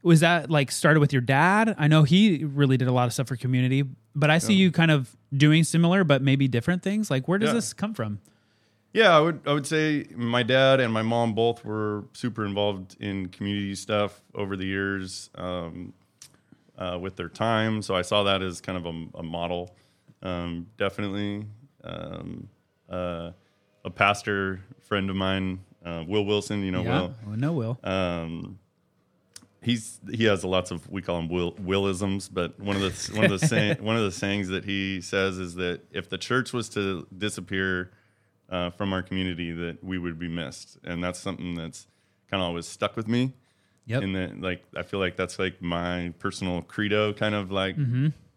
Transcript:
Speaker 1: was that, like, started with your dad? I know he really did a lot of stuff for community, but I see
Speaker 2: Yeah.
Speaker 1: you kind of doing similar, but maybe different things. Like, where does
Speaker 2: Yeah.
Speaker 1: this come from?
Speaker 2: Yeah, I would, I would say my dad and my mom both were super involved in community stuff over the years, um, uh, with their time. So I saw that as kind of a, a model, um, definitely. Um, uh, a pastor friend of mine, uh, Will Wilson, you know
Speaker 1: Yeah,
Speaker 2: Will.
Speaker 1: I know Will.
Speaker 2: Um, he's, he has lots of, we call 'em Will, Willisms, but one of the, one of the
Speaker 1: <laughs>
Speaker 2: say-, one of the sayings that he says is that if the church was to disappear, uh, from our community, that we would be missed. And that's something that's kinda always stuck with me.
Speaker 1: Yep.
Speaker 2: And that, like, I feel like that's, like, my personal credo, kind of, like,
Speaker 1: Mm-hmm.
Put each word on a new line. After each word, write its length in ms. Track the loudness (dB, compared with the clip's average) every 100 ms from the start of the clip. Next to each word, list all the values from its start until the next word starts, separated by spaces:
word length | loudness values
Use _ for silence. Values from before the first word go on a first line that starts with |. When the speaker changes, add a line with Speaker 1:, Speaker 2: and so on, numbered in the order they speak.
Speaker 1:
was 180 | 8 6
that, 300 | 8 4 2
like, 200 | 2 2
started 300 | 2 6 6
with 120 | 6
your 100 | 4
dad? 520 | 4 4 6 6 4 2
I 100 | 4
know 160 | 6
he 400 | 8 8 6 4
really 320 | 0 2 4 4
did 120 | 4
a 40 |
lot 140 | 4 2
of 60 |
stuff 160 | 0 -4
for 80 | -2
community, 480 | 0 2 2 2 0 -6 _
but 160 | 0 4
I 80 | 4
see 160 | 4
Speaker 2:
Yeah. 60 | 6
Speaker 1:
you 100 | 6
kind 180 | 6 6
of 260 | 4 2 -10 _ 4
doing 280 | 6 6
similar, 400 | 4 4 4 4
but 180 | 4 4
maybe 240 | 4 4 4
different 340 | 2 0 -2
things. 280 | -2 -2 0
Like, 160 | -2 0
where 100 | 0
does 100 | 2
Speaker 2:
Yeah. 60 |
Speaker 1:
this 180 | 0 -2
come 220 | -6 -8
from? 260 | -4 -6 -6 _ _ _ _ _ _ _
Speaker 2:
Yeah, 240 | 4 6 8
I 40 |
would, 200 | 4 0 0
I 60 |
would 140 | 0 0
say 400 | 0 2 0 -4 -4
my 260 | 0 0
dad 380 | 4 6 6 6
and 120 | 4
my 100 | 0
mom 300 | 0 2 2
both 300 | 2 2 0
were 400 | -6 -4 -2 -4 -8
super 320 | -8 -6 -4
involved 520 | -2 0 0 0 -8 -10
in 280 | -6 -4 -6
community 460 | -6 -4 -2 -4
stuff 460 | -6 -2 -2 -2 -4 _
over 220 | -8 -6 -4
the 100 | -4
years, 640 | -2 -2 -4 -6 -12 -16 -12
um, 580 | -8 -6 -8 -10 -14 -16 _ _ -20 _ _ -20 _ -10
uh, 200 | -8 -6
with 140 | -8 -8
their 120 | -10
time. 540 | -2 0 2 0 -2
So 120 | -2
I 60 | -2
saw 200 | 0 2
that 160 | 2 2
as 180 | -2 -6
kind 160 | -8 -6
of 80 | -6
a, 320 | -8 -10 -10
a 40 |
model, 540 | -8 -6 -4 -4 -8 -14 _ _ _ _
um, 440 | -8 -6 -6 -8 -10 _
definitely. 680 | -4 -2 -6 -4 -4 -6 -10 -16 -20 _
Um, 640 | -14 -12 -10 -12 -12 -12 -16 _ _ _ _
uh, 420 | -8 -6 -6 -10 -14 _ _ _ _
a 60 | -14
pastor 680 | 2 2 2 0 -2 -2 -4 -12 -20
friend 280 | _ -2 -2
of 40 |
mine, 460 | -2 0 0 -2 -6 -12 _
uh, 180 | -12 -10 -2
Will 160 | -2
Wilson, 400 | 2 0 0 -4
you 60 | -2
know 100 | -2
Speaker 1:
Yeah, 180 | 0 0
Speaker 2:
Will. 140 | -2 -8 -10
Speaker 1:
I 40 | -4
know 160 | -2
Will. 260 | -2 -4 -6
Speaker 2:
Um, 720 | -4 -2 0 -2 -6 -8 -10 -14 _ _ _ _ _ _ _ -20 _ _
he's, 380 | -4 -4 -4 -18 -12
he 140 | 0
has 180 | 2 2
lots 260 | 2 -2 -2
of, 160 | -8 -8
we 100 | -8
call 160 | -4 -4
'em 100 | -2
Will, 240 | -2 -2
Willisms, 760 | -4 -2 0 0 -2 -2 -4 -6
but 260 | -6 -6 -6
one 180 | -4 -2
of 60 |
the, 320 | -2 -4 -8
one 100 | 2 2
of 100 | 4
the 60 | 2
Speaker 1:
<laughs> 0 |
Speaker 2:
say-, 300 | 2 0 0
one 160 | -2 0
of 60 |
the 80 | 0
sayings 380 | -2 -4 -2 -2
that 160 | -4
he 360 | -4 -4 -4 -6
says 380 | -4 0 0 -2
is 160 | -8 -4
that 260 | -4 -4 _
if 160 | -12 -8
the 100 | -8
church 340 | -2 -2 -2
was 160 | -6 -6
to 360 | -4 -2 -4 -8 -8
disappear, 760 | -8 -6 -6 -4 -2 -2 -6 _ _ _ _ _ _
uh, 200 | -6 -6
from 220 | -4 -4
our 80 | -4
community, 500 | -4 -4 -4 -4 -8
that 320 | -6 -8 -10
we 120 | -8 -6
would 220 | -6 -8
be 80 | -8
missed. 480 | -8 -8 -12 -20 -20
And 220 | -10 -4
that's 160 | -4 -6
something 340 | -8 -8 -8
that's 320 | -8 -10 -14 -20 _ _ _ _
kinda 160 | -4
always 220 | -2 -4 -8
stuck 300 | -6 -4 -4
with 100 | -2
me. 260 | 0 0 -4 _ _ _ _ -6
Speaker 1:
Yep. 160 | -4
Speaker 2:
And 120 | -2 -4
that, 240 | -6 -6
like, 240 | -6 -6 _ -12
I 60 |
feel 160 | -6 -2
like 160 | -2 -2
that's, 220 | -6 -2
like, 240 | -4 -4
my 500 | -4 -2 -2 -4 -6 -6
personal 440 | -8 -6 -4 -4
credo, 500 | -6 -6 -2 0 0
kind 220 | 0 -2 -2
of, 140 | -4
like, 240 | -2 -2 -2
Speaker 1:
Mm-hmm. 320 | -2 0 -2 -2 _